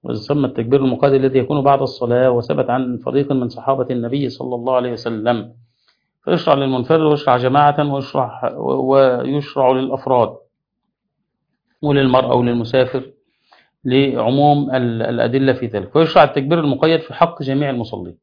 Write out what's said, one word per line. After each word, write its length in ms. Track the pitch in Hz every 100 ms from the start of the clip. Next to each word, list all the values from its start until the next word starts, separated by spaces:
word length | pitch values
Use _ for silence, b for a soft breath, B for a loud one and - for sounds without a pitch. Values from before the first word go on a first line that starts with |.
ويسمى 440 | - 113 - 147 131
التكبير 380 | - 113 135
المقيد 280 | 135 123 143
الذي 260 | 139 131 131
يكون 240 | 123 147
بعد 200 | 139 139
الصلاة، 480 | 131 - 120 123 127
وثبت 400 | 120 113 143 127
عن 280 | 127 127 120
فريق 280 | 127 131 143
من 160 | 135 123
صحابة 380 | 117 135 135 123
النبي 380 | 123 117 139 131
صلى 260 | - 127
الله 200 | 123 120
عليه 180 | 127 123
وسلم، 600 | 113 117 110 113 113 - - _ _ _ _ _ _
فيشرع 300 | - 170 -
للمنفرد 460 | 139 135 127 120 160
ويشرع 360 | 156 147 139 123
جماعة 560 | 127 143 147 147 147
ويشرع، 600 | 139 135 139 120 - 123 -
ويشرع 1120 | 135 135 131 135 131 123 127 143 143 143 131
للأفراد 580 | 131 131 131 131 127 110 - _ _ _ _ _ _ _ _ _ _ _ _ _ _
وللمرأة 520 | 147 143 135 127 127
وللمسافر 680 | 123 120 120 113 131 127 131 - _ _ _ b b b _
لعموم 880 | 131 131 139 123 110 139 147 143 135
ال-، 280 | 131 123 113
الأدلة 500 | 113 120 117 135 135
في 140 | 120 117
ذلك. 300 | 104 - 151
ويشرع 280 | 160 175
التكبير 360 | 147 143 139 170
المقيد 400 | 147 135 160 165
في 140 | 160
حق 280 | - 170 170
جميع 280 | 135 135 143
المصلين 460 | 127 110 101 87 -